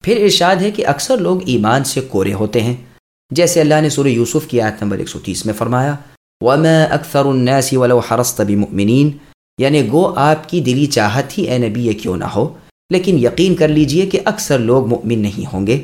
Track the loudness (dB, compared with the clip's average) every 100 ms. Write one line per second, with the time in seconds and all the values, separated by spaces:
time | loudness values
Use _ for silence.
0 | 0 2 2 2 2 2 0 -2 -2 -2
1 | -2 0 0 -2 0 0 2 0 0 -6
2 | -4 -2 -2 -2 -2 -2 -2 -6 -12 _
3 | _ _ _ 0 2 4 4 2 2 0
4 | 0 2 0 -2 -2 -2 -2 -4 -4 -4
5 | -6 -8 -8 -6 -6 -4 -2 0 -2 -4
6 | -12 _ _ _ 0 2 4 4 2 0
7 | -2 0 2 2 2 2 2 2 4 2
8 | 2 -2 -2 -2 0 0 -2 0 2 4
9 | 2 -2 -18 _ _ -4 0 2 2 2
10 | 0 2 0 0 -2 -2 0 0 2 2
11 | 0 -2 -4 -4 -2 -2 -2 -2 -2 -2
12 | -4 -6 -4 -2 -4 -6 -20 _ _ -2
13 | 0 2 0 2 0 2 2 2 2 2
14 | 0 0 -2 -4 -2 -2 2 0 2 -2
15 | -2 -2 -2 -6 -8 -4 -2 -2